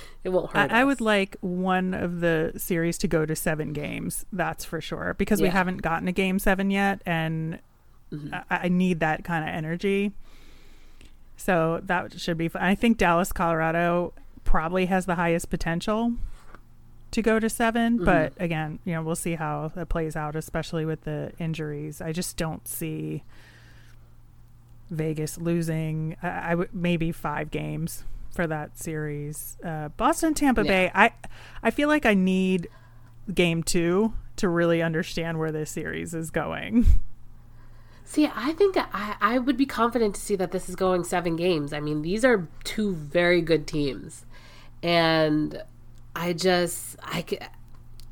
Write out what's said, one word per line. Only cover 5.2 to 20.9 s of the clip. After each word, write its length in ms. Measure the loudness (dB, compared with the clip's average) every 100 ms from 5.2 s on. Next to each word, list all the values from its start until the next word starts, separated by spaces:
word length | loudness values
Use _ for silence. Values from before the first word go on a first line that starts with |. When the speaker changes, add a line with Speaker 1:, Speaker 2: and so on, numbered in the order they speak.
| 0 4
Speaker 2:
we 60 | 4
Speaker 1:
Yeah. 40 |
Speaker 2:
haven't 260 | 4 0 -2
gotten 260 | -2 -2 -2
a 40 |
game 260 | 0 0 2
seven 320 | 2 2 2
yet, 320 | 2 2 0 -2
and 540 | -2 -2 -4 -6 -8 -14 _ -20 -20 -14
Speaker 1:
Mm-hmm. 220 | -12 -10
Speaker 2:
I, 100 | -10 -4
I 180 | -2 2
need 320 | 2 4 2
that 220 | 0 0
kind 220 | -2 -4 -2
of 80 |
energy. 580 | -4 -4 -2 0 0 0 -4 -12 -18 -20 -20 -20 -20 -20 -20 -20 -20 -20 -8
So 420 | 0 2 2 0
that 340 | -2 -2 -4 -8
should 200 | -4 -2
be 100 | -2
fun. 140 | 0
I 120 | 0
think 220 | 4 4 4
Dallas, 360 | 4 4 2
Colorado 840 | 0 0 2 2 2 2 2 0 -6 -18 -4
probably 420 | 6 6 6 0 2
has 180 | 2
the 120 | 2 0
highest 340 | 2 0 0
potential 640 | -2 0 -2 0 0 0 -2 -4 -6 -14 -18 -20 -20 -20 -20 -6
to 100 | 0
go 180 | 4 4
to 120 | 2
seven, 460 | 2 2 2 2 4
Speaker 1:
Mm-hmm. 80 | 4
Speaker 2:
but 260 | 4 4 -2
again, 400 | -4 -2 -4 -6 -6
you 80 |
know, 80 | -4
we'll 120 | -2
see 200 | -4 -2
how 360 | -4 -4 -4 -6 -8
it 140 | -4
plays 260 | -2 -2 -4
out, 200 | -6 -6
especially 500 | -6 -6 -4 -4
with 160 | -4